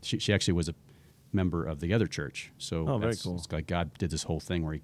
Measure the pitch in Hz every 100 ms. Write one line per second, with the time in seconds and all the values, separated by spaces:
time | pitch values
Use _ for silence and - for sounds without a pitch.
0 | - - - 101 - 87 82 - - -
1 | - - - 101 90 82 80 73 85 113
2 | 92 - 71 - - - - 82 80 123
3 | 113 104 92 87 - 78 76 87 80 -
4 | 87 78 - 78 - 87 80 78